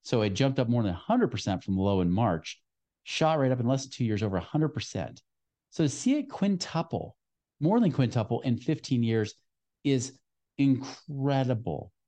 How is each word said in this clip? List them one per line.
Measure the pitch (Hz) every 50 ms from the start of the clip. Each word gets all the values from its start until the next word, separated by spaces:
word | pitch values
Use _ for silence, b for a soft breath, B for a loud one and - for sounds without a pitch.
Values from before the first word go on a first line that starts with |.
| _
So | - - 117
it | 107 104
jumped | 95 95 135 135 131 135
up | 127 113
more | 120 120 113
than | 101
a | 87
hundred | 87 - - 226 254 226 -
percent | - 98 - 107 95 90 -
from | - 95
the | 95
low | 95 101 101 95
in | 90 87
March, | 90 104 120 107 85 80 - - - _ _ _ _ _ _ _ _ _ _
shot | - - - 160 156 160 151
right | 135 127
up | 127 123
in | 117
less | 123 135 131 135
than | -
two | - - 127
years, | 110 107 98 110
over | 104 95
a | 90
hundred | 87 - - 151 156 143
percent. | - - - - - 101 73 60 62 - _ _ _ _ _ _ _ _ _ _
So | - - 165
to | 139
see | - - - 247 277
it | 302 - -
quintuple, | - - 196 202 196 175 - - - 160 170 - - - - 101 - _ _ _ _ _ _ _ _ _
more | 143 165 208 247
than | 233 170 123
quintuple | - 131 113 - 123 107 - 117 -
in | - 131 120
fifteen | 117 - - 156 147 - - 135 120 117
years | 113 113 113 107 104 - _ _ _ _ _ _ _ _ _ _
is | 143 139 127 120 - - _ _ _ _ _ _ _ _
incredible. | - 139 139 131 123 - - - - _ - 143 139 135 143 139 135 131 123 127 110 120 - 76 - - - _ _ _